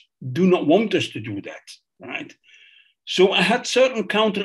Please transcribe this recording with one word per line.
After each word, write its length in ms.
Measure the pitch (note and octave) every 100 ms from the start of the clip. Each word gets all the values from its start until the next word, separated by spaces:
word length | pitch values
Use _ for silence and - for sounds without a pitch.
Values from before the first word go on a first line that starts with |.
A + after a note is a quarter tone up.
| _ _ B2+
do 120 | B2
not 220 | F#3 F3+ C#3+
want 260 | F3+ A3
us 160 | E3+ -
to 100 | A#2
do 200 | A2 G2
that, 180 | E2+ D#2 - - _ _
right? 340 | A2+ - - - _ - _ _ _ _
So 260 | - - F#3+
I 80 | F#3
had 280 | F#3 A#3+ -
certain 400 | A#3+ C4 A3+ F#3+
counter 360 | G#3 A3 G3